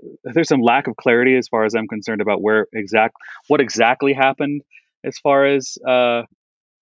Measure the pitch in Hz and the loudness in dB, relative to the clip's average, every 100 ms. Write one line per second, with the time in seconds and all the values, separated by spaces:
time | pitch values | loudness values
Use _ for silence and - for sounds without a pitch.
0 | - - - 117 165 139 117 127 131 113 | -20 -18 -6 -2 0 2 2 2 0 -4
1 | 131 120 127 127 117 117 110 113 110 107 | 0 2 4 2 0 -2 0 -2 -4 -8
2 | 104 110 104 101 101 110 101 113 98 110 | -6 -4 -2 -2 0 0 0 -6 -2 0
3 | 110 - - - - 147 185 - 117 131 | 0 -2 -18 -16 -2 0 0 0 0 2
4 | 139 139 135 135 143 147 - _ _ _ | 0 0 0 0 -4 -6 -10 _ _ _
5 | 139 - 147 139 139 139 131 - 131 127 | -14 -4 0 2 4 2 -2 -8 0 2
6 | 120 120 117 _ _ _ _ _ | 2 0 -4 _ _ _ _ _